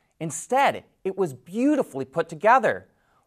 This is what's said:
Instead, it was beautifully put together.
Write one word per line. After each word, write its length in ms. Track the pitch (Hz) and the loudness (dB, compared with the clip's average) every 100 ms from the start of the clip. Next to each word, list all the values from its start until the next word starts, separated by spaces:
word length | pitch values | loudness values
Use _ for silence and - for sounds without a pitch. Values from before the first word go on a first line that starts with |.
| _ - | _ -10
Instead, 640 | 160 - - 254 240 104 - _ | -10 -10 -2 2 2 0 -12 _
it 140 | - 381 | -8 -4
was 160 | 175 | -4
beautifully 720 | 127 - 208 277 302 - 135 131 | -4 -12 -2 0 0 -2 -6 -6
put 240 | 165 160 | -6 -6
together. 580 | 156 208 254 196 95 - _ _ _ | 0 4 4 4 -2 -10 _ _ _